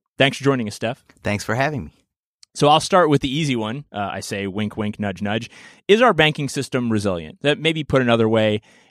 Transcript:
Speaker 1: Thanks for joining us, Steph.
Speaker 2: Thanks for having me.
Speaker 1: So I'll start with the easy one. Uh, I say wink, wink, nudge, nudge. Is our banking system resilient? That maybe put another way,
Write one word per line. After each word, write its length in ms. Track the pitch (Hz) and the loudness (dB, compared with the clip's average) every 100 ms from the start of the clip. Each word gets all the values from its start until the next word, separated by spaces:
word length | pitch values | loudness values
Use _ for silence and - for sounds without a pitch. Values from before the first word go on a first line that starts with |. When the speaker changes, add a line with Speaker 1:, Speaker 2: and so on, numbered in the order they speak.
| _ - | _ 0
Speaker 1:
Thanks 200 | 139 - | 0 0
for 60 | |
joining 220 | 139 135 107 | 0 0 -2
us, 80 | |
Steph. 300 | - 113 131 _ _ | -6 -8 -8 _ _
Speaker 2:
Thanks 220 | - 104 | -4 -4
for 100 | - | -2
having 300 | 113 139 147 | -2 -2 -4
me. 80 | 78 - _ _ _ _ _ | -10 -16 _ _ _ _ _
Speaker 1:
So 140 | - 143 | 0 4
I'll 120 | 156 | 4
start 280 | - 190 160 | 4 2 4
with 140 | 143 | 2
the 120 | 175 | 0
easy 220 | 139 151 123 | -2 -2 -2
one. 300 | 107 131 - | -4 -6 -10
Uh, 200 | - 101 | -8 -6
I 80 | 98 | -8
say 260 | - 104 98 | -8 -6 -6
wink, 300 | 95 107 - | -4 -6 -4
wink, 240 | 104 104 | -6 -4
nudge, 220 | 104 87 | -6 -6
nudge. 280 | 101 110 117 - - - - | -4 -4 -6 -16 -20 -6 2
Is 140 | 214 | 4
our 100 | 247 | 4
banking 380 | 160 156 151 139 | 4 2 2 -4
system 420 | - 127 131 120 | -6 -4 -2 0
resilient? 460 | 110 98 87 80 - | 0 0 -4 -6 -4
That 180 | 143 143 | -2 0
maybe 240 | 156 160 | 0 -2
put 200 | 147 135 | 0 0
another 260 | 123 117 110 | 2 2 2
way, 320 | 110 107 104 - _ _ | 2 2 -2 -6 _ _